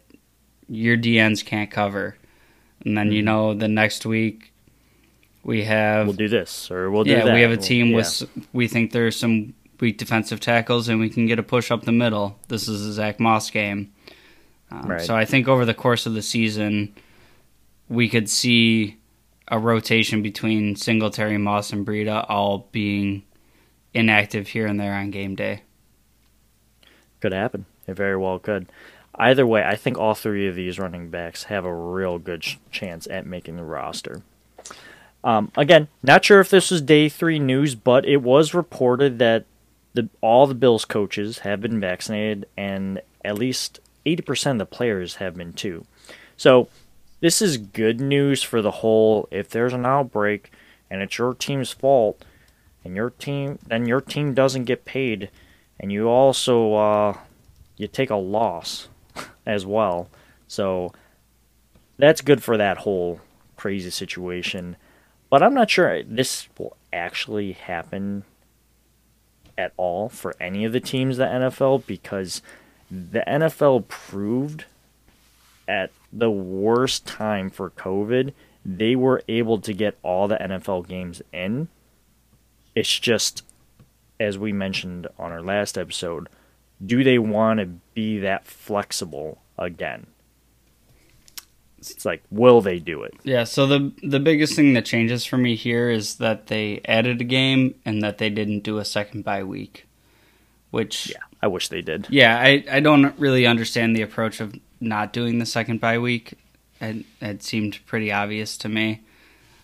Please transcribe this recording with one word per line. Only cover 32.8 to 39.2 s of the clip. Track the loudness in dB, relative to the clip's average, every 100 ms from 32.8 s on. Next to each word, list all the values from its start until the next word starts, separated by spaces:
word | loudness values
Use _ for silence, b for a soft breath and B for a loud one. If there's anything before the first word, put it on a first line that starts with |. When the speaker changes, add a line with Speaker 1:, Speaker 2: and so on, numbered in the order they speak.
| -10 -12 -10
Speaker 2:
at | -10 -10
making | -12 -12 -12
the |
roster. | -10 -8 -8 -10 -12 -14 -18 _ _ -20 B B B B B _
Um, | 0 0 0 0
again, | 6 6 6 _
not | 6 6
sure | 10 8
if | 8
this | 4 4
was | 0
day | 6 6 6
three | 0 0 0
news, | 2 2 0
but | 0 4 4 6
it | 2
was | 6 6 6
reported | 2 -2 0 2 4 2
that | 4